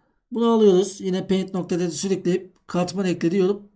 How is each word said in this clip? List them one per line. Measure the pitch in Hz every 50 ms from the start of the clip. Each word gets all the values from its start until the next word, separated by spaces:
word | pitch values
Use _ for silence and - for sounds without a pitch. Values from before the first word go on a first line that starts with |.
| _ _ _ _ _ -
Bunu | 233 220 233
alıyoruz. | 233 226 220 214 202 180 180 202 196 - -
Yine | 196 185 185 190 -
paint | - 190 190 185 185 -
nokta | 180 170 - 185 170
dedi | 180 170
sürükleyip | 151 - 196 196 190 - - 175 180 185 - - _ _ _
katman | - - 175 175 175 175 196 190
ekle | 180 165 170 170 165
diyorum, | 185 196 185 190 202 202 - - _